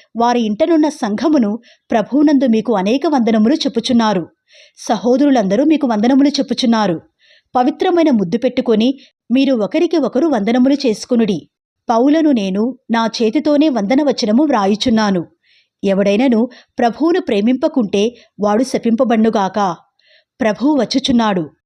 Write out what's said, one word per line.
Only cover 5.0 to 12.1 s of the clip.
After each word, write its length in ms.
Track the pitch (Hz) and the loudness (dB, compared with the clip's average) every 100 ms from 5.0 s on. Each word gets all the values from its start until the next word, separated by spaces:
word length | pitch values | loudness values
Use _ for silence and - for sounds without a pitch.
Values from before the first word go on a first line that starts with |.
| 247 262 294 254 190 208 | 0 2 2 2 2 0
మీకు 220 | 311 302 254 | 2 0 0
వందనములు 420 | 214 233 269 285 | 0 2 2 2
చెప్పుచున్నారు. 720 | 285 - 233 247 226 202 160 - _ _ _ _ 247 | 0 -4 -2 0 0 0 -4 -10 _ _ _ _ -2
పవిత్రమైన 540 | 254 - 370 349 311 | 0 -2 0 2 2
ముద్దు 280 | 226 180 226 | 2 0 -2
పెట్టుకొని 600 | 254 254 247 214 240 277 - _ - | -2 -2 0 0 0 -2 -12 _ -4
మీరు 220 | 254 277 | 0 2
ఒకరికి 420 | 247 190 311 339 339 | 0 -2 -2 0 0
ఒకరు 300 | 240 269 320 | 0 0 0
వందనములు 480 | 240 202 254 262 | 0 0 2 2
చేసుకొనుడి. 760 | 285 254 208 - 233 220 175 - _ _ _ - | 2 -2 -4 -2 0 0 -2 -8 _ _ _ -2
పౌలను 400 | 233 269 | 0 2